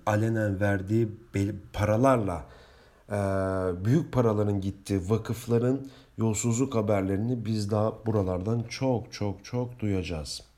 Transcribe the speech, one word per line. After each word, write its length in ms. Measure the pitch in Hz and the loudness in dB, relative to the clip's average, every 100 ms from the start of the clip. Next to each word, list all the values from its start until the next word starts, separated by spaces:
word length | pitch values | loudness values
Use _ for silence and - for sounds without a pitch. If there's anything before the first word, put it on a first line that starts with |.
| 107 | 0
alenen 540 | 104 113 113 104 98 | 2 2 2 0 2
verdiği 480 | 101 98 92 113 107 - - 98 | 2 0 0 0 0 -4 -6 -2
bel-, 200 | 101 101 - | -2 -4 -10
paralarla, 720 | - 104 110 135 123 95 85 - - - - - _ - | -2 2 4 6 4 2 -4 -8 -20 -20 -20 -20 _ -6
e, 60 | 104 98 95 95 95 92 87 104 | -2 0 0 0 0 -2 0 2
büyük 260 | 156 127 | 2 4
paraların 500 | 127 117 104 104 101 | 2 4 4 2 0
gittiği 480 | 95 - - 98 87 | -2 -6 -2 -2 2
vakıfların 800 | 110 110 110 113 117 123 135 135 - - - | -2 0 -8 0 0 2 -2 -6 -16 -16 -2
yolsuzluk 580 | 113 104 120 113 135 113 | 0 2 0 0 0 0
haberlerini 680 | 104 101 95 98 117 120 107 | 2 2 2 0 -2 -2 -2
biz 260 | 107 101 | -2 0
daha 340 | 107 107 - 113 | 0 0 -2 0
buralardan 580 | 107 92 90 101 117 113 | 0 0 -2 -2 -2 -4
çok, 440 | - 131 117 - | -4 0 0 -4
çok, 320 | - 101 92 - | -6 -6 -6 -8
çok 340 | 123 120 123 | -6 -6 -4
duyacağız. 640 | 107 95 87 80 71 - - | -2 -2 -2 -6 -8 -12 -14